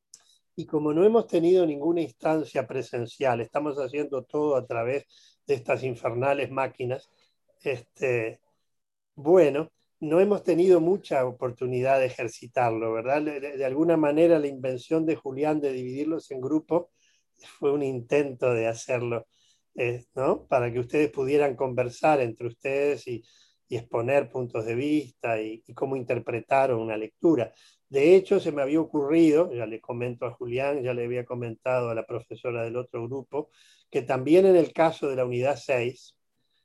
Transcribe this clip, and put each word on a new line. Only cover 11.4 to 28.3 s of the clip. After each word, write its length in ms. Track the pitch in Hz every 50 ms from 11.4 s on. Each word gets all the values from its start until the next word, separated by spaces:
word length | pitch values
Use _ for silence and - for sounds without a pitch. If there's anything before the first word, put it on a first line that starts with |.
| - 123 123 - 127 123 127 123 123 131 139 135
de 80 | 131
ejercitarlo, 840 | 123 127 - 127 110 - - - 120 - 131 123 120 113 110 113 113 110
¿verdad? 300 | 113 113 127 135 151 151
De, 180 | 151 147 143
de, 160 | 135 143 143
de 80 | 131 135
alguna 320 | 131 131 143 165 170 165
manera 420 | 160 151 143 147 156 170 170 170 156
la 80 | 147
invención 580 | 143 139 131 127 131 131 123 - - 160 160 160
de 120 | 160 156
Julián 440 | - - 135 131 135 147 151 151 151
de 120 | 143 139 131
dividirlos 580 | 127 127 123 131 139 147 156 165 147 - -
en 100 | 139 131
grupos 460 | 127 135 151 156 - - 156 175 175 - _ _ _ _ _ _ _ _ _ _ - - - _
fue 140 | 156 143 143
un 100 | 147 143
intento 720 | 135 131 123 117 - 143 147 147 139 127 120 139 127 120
de 160 | 113 113 113
hacerlo, 580 | 117 117 - - 131 120 120 120 117 - - _ _ _ _ _ _ _ _ _ _
eh, 300 | - 127 120 120 123 - _ _
¿no? 320 | 131 131 151 202 - -
Para 260 | - 151 127 120 120 117
que 80 | 123
ustedes 300 | 123 123 - 151 151 147
pudieran 460 | - 143 131 131 143 147 147 143 123
conversar 640 | - 139 131 123 127 120 123 123 - - 156 151 143
entre 260 | 123 117 113 - 123
ustedes 600 | 120 117 - - 139 135 139 143 147 143 123 - 131
y, 160 | 120 110 - _ _ _ _ _ _ _ _ _
y 80 | 123
exponer 540 | 117 120 - - 117 117 120 139 143 131 127
puntos 340 | - 131 127 123 - 120 107
de 100 | 113 117
vista 640 | 120 139 151 151 151 135 123 - _ - 120 113 110
y, 220 | 110 110 113 117 _
y 80 | - 120
cómo 220 | - 143 135 135
interpretaron 840 | 135 123 - 131 120 - - 117 113 110 - 139 135 135 135 123 113
una 160 | 113 113 110
lectura. 560 | 107 110 107 - _ - 170 156 123 113 - - _ _ _ _ _ _ _
De 260 | 135 139 139 165 185
hecho, 260 | 196 190 -